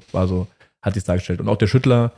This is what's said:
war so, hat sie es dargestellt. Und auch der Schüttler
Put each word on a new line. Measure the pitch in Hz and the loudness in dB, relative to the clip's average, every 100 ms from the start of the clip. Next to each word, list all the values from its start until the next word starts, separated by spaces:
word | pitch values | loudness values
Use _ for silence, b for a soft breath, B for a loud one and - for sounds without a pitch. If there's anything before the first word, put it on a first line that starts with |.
| - | -4
war | 92 92 | -2 0
so, | 92 92 b b b | -2 -4 b b b
hat | 101 | -6
sie | 101 | -4
es | |
dargestellt. | - 90 - 90 | -2 -2 -2 -4
Und | 104 | -2
auch | 104 | 0
der | 104 | 2
Schüttler | 131 131 120 117 | 2 4 2 2